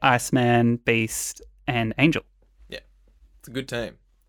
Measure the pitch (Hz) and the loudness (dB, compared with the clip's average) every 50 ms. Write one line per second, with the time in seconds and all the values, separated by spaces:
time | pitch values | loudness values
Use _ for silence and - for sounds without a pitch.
0 | - 139 127 120 - - - 131 123 120 120 120 120 120 117 117 - - 117 113 | 2 2 2 2 0 0 0 2 4 4 4 4 4 2 2 0 0 0 0 0
1 | 113 113 - - - - - - - - - _ - - 123 120 113 110 107 - | 0 -2 -4 -8 -8 -10 -10 -14 -18 -20 -20 _ -8 -4 -2 -2 -2 -4 -2 2
2 | 135 160 147 - - _ _ _ _ _ _ _ - - - - - _ _ _ | 2 2 2 0 -6 _ _ _ _ _ _ _ -20 -18 -18 -18 -18 _ _ _
3 | _ _ _ _ _ _ _ _ - - 117 131 131 135 127 120 113 95 - _ | _ _ _ _ _ _ _ _ -18 -12 -10 -10 -8 -8 -6 -6 -6 -8 -10 _
4 | _ _ _ _ _ | _ _ _ _ _